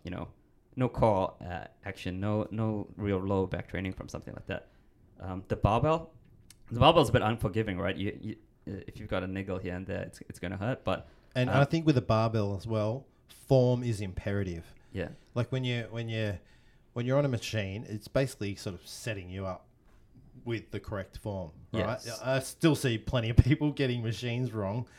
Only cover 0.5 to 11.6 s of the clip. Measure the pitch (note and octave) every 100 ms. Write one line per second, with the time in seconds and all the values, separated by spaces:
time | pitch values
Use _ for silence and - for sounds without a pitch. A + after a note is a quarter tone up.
0.5 | _ _ - B2+ - A#2 G2 F#2+ - F2
1.5 | F2 - - G2+ F#2+ F#2+ F#2 G#2 G#2+ -
2.5 | A2 A2 G#2+ - - G#2 F#2+ F#2+ G2 F#2
3.5 | F2+ - F2 F#2+ - - - - - -
4.5 | - - - - _ - - F#2 F#2 G2
5.5 | G#2+ G2+ A2+ D3 E3 - - - - -
6.5 | - - A2+ C3 E3+ A#2+ A#2 G#2+ A2+ A2
7.5 | G2+ G#2+ F2+ F2+ F2+ G2 - G#2 - -
8.5 | _ - G2+ - - A2 F#2+ F#2 F#2+ G2
9.5 | F#2 F2+ F2+ F#2+ F#2 F#2 - - - F2+
10.5 | F#2+ G#2 C3 - F#2 - - - - B2+
11.5 | C3